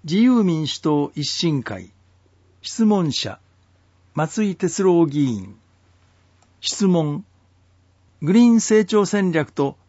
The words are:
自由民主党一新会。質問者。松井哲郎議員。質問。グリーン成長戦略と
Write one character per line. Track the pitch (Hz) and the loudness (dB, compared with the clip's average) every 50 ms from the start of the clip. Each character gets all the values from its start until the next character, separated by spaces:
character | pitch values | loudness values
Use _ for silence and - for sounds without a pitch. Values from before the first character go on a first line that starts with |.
| - | -6
自 | 151 165 202 | -2 0 2
由 | 233 254 254 233 208 | 2 4 4 2 2
民 | 180 165 160 156 | 0 -2 -2 -4
主 | 131 - - | -6 -8 -4
党 | - 156 151 147 147 143 _ | -2 0 0 0 -2 -4 _
一 | 147 143 | -8 -8
新 | - - - 175 170 151 135 | -8 -6 -4 -2 -2 -2 -4
会。 | 117 - 107 92 92 - _ _ _ _ _ _ _ _ _ _ _ _ _ _ | -6 -8 -12 -12 -14 -20 _ _ _ _ _ _ _ _ _ _ _ _ _ _
質 | - - - - 226 | -16 -12 -4 0 2
問 | 214 208 196 170 147 | 2 2 2 0 -2
者。 | 120 - - - - _ _ _ _ _ _ _ _ _ _ _ _ _ _ _ _ | -4 -6 -8 -10 -12 _ _ _ _ _ _ _ _ _ _ _ _ _ _ _ _
松 | 151 156 156 - 226 214 | -6 -6 -4 -2 -4 -2
井 | 202 180 | -2 -2
哲 | - 185 175 - - | -4 -6 -4 -2 0
郎 | 196 190 175 170 170 | 2 2 4 4 2
議 | 151 135 151 143 | 2 2 0 0
員。 | 131 113 101 92 95 98 _ _ _ _ _ _ _ _ _ _ _ _ _ _ _ _ _ _ _ _ _ | 0 -2 -6 -10 -14 -20 _ _ _ _ _ _ _ _ _ _ _ _ _ _ _ _ _ _ _ _ _
質 | - - - - 202 | -12 -10 -6 -2 0
問。 | 190 180 170 156 147 147 147 - _ _ _ _ _ _ _ _ _ _ _ _ _ _ _ _ _ _ _ | 2 2 2 0 -2 -6 -8 -12 _ _ _ _ _ _ _ _ _ _ _ _ _ _ _ _ _ _ _
グ | 151 147 | -2 2
リ | 190 233 | 4 6
ー | 240 240 | 6 6
ン | 233 226 | 4 2
成 | - - 214 214 208 | 2 4 2 2 2
長 | - 214 208 202 | 2 0 0 0
戦 | - 202 208 190 180 | 2 0 0 0 0
略 | 165 160 143 - | 0 -2 -2 -2
と | _ - 139 139 131 _ _ | _ -2 -2 -2 -4 _ _